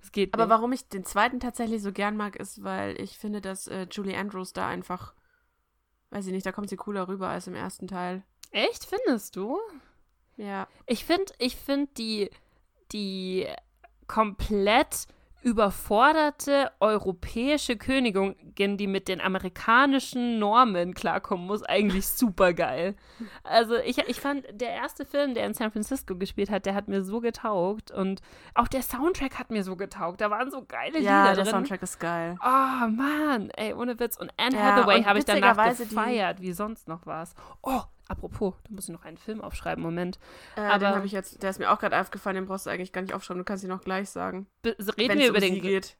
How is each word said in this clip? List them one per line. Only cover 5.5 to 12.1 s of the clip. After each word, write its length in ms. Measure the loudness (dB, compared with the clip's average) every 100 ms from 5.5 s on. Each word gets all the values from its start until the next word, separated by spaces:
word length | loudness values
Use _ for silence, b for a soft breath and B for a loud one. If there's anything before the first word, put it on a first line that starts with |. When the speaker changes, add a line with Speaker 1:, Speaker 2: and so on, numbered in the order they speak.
| _ _ _ _ _ _
Speaker 2:
weiß 160 | -10 -6
ich 60 |
nicht, 140 | -4 -4
da 60 |
kommt 180 | -6 -8
sie 60 | -8
cooler 300 | -6 -6 -6
rüber 220 | -6 -4
als 180 | -6 -8
im 80 |
ersten 340 | -10 -10 -10 -10
Teil. 340 | -6 -6 -6 -12 _ -6
Speaker 1:
Echt, 340 | 0 0 0 -6
findest 500 | -2 0 0 -2 -8
du? 220 | -6 -4 -6 -14 B B _ _ _ -12
Speaker 2:
Ja. 300 | -10 -8 -10 b -4
Speaker 1:
Ich 180 | -4
find, 300 | 2 0 0 -2
ich 180 | -4 -4
find 420 | -4 -2 -2 -6
die, 320 | -4